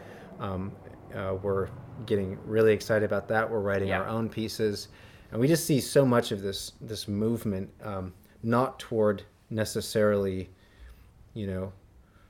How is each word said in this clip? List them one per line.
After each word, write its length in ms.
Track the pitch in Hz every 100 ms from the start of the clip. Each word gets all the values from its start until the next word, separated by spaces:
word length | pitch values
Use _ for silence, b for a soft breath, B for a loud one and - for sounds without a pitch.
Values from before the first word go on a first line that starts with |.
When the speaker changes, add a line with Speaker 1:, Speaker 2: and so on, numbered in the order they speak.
| B B B B
Speaker 1:
Um, 340 | 104 95 95 - - - -
uh, 220 | 110 95 95
we're 260 | 101 98 92 - - - 110
getting 320 | 104 95 98
really 280 | - 110 110
excited 300 | 104 - 110 104
about 220 | 101 98
that. 220 | 110 110
We're 100 | 110
writing 280 | 101 98 95
Speaker 2:
Yeah. 120 | 95
Speaker 1:
our 80 | 101
own 200 | 113 113
pieces. 600 | - 110 - 110 101 - B B B B
And 100 | 110
we 80 | 131
just 160 | 165
see 160 | - 143
so 240 | - 147
much 260 | 135 120 113
of 100 | 104
this, 300 | 98 98 - -
this 260 | 127 104 -
movement, 600 | 101 110 117 113 95 98 -
um, 300 | 107 98 92 - - b
not 360 | 113 120 131 -
toward 440 | - 113 107 101 - _ -
necessarily, 1040 | 110 107 110 - 113 104 101 98 92 90 - b b b b b b -
you 140 | 117 98
know, 260 | 92 95 95 - - b b b